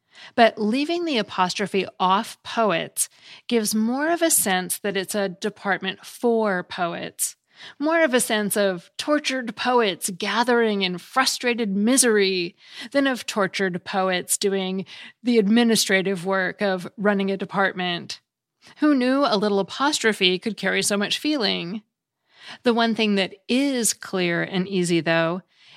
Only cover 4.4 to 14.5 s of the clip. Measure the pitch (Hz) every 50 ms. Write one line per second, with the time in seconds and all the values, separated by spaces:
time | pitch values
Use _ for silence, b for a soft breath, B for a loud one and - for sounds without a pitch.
4.4 | - 214 185 185 180 180 - - - 208 185 196 185 - - 208 196 196 175 -
5.4 | - 214 202 - - 202 185 170 190 190 - - - - - - - 240 233 226
6.4 | 220 208 190 180 180 - - - 180 170 170 175 185 170 - - - - - _
7.4 | _ B B B B B B B 285 311 330 339 320 294 240 247 - - 233 214
8.4 | 208 196 - 214 202 196 185 170 - - _ - - - 302 294 302 - 262 262
9.4 | 247 220 - - - 247 254 247 233 202 175 - - - 190 170 208 202 196 220
10.4 | 240 240 240 233 233 220 208 196 190 180 180 170 - - - 262 262 254 - -
11.4 | - 247 240 220 240 202 190 202 208 226 262 269 262 240 214 208 196 190 190 180
12.4 | 170 170 - B B B B B B 233 B 277 277 277 254 214 - - - 220
13.4 | 196 185 - - 196 190 175 180 - - - 196 190 190 185 180 175 - - -
14.4 | - 202